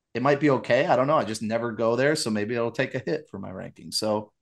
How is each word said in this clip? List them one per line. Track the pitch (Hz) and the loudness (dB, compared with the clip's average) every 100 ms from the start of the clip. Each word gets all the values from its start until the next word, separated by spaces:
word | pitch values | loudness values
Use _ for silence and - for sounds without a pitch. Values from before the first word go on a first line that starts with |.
| _ | _
it | 120 | 0
might | 131 139 | 2 4
be | 147 | 4
okay. | 127 - 131 180 | 2 2 2 4
I | 127 | 2
don't | 135 | 4
know. | 156 | 2
I | 104 | 0
just | 110 | -4
never | 107 113 120 | -4 -2 -4
go | 110 113 120 | -2 0 2
there, | 139 156 | 2 0
so | 117 | -2
maybe | 104 104 120 | -2 -2 -2
it'll | 117 | -4
take | 113 131 | -2 -2
a | 131 | -2
hit | - 160 - | -4 -6 -6
for | 98 | -12
my | 98 | -10
ranking. | 92 92 - 82 | -10 -12 -16 -8
So, | - 107 107 104 _ | -4 0 0 -2 _